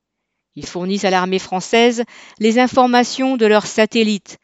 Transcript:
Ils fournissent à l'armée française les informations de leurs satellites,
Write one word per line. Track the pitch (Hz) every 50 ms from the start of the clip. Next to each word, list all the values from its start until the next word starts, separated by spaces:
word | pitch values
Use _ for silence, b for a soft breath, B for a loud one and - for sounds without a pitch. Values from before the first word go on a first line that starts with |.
| _ _ _ _ _ _ _ _ _ _ -
Ils | 147 143
fournissent | - - 180 180 190 202 202 208
à | 185
l'armée | 190 180 180 185 185 185
française | - - 185 170 - - - 233 233 247 233 233 233 B B B B B B B
les | 214 226 220 247
informations | 254 240 - 269 254 247 240 247 247 - - - 262 262 269 233
de | 220
leurs | 208 214 208 -
satellites, | - - 226 214 - - 233 220 214 214 190 - - - -